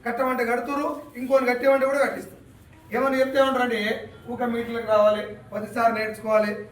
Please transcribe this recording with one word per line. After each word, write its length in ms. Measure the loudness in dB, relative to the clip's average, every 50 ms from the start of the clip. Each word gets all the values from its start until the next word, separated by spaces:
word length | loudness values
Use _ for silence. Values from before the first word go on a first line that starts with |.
| _
కట్టమంటే 400 | -6 -4 -2 -2 -2 0 0 0
కడుతురు, 560 | 0 0 -2 -2 -4 -4 -4 -2 -4 -6 -8 -12 -16 -12
ఇంకోని 280 | -10 -2 2 2 4 4
కట్టేమంటే 400 | 2 0 2 4 4 4 4 2
కూడా 140 | 0 2 2
కట్టిస్తారు. 400 | 0 0 -2 -6 -12 -14 -18 -20 -20 -20 -20 -20 -20 -20 -20 -20 -16 -6 -2
ఏమని 240 | 0 0 2 2 2
చెప్తే 200 | 2 2 4 2
ఏమంటారంటే 720 | 2 4 4 0 0 0 0 -2 -2 -2 -4 -4 -6 -14 -16 -18 -12 -10
"ఊక 140 | -6 -4 -4
మీటింగ్లకు 440 | -2 -2 -4 -4 -4 -6 -6 -2
రావాలి, 340 | 2 4 4 6 4 4 2 -4 -8 -12 -16 -16 -10
ప్రతిసారి 420 | -8 -8 -8 -6 -4 2 2 2 2
నేర్చుకోవాలి 580 | 2 -4 -4 -6 -8 -2 2 2 2 2 2 -2 -6 -10 -14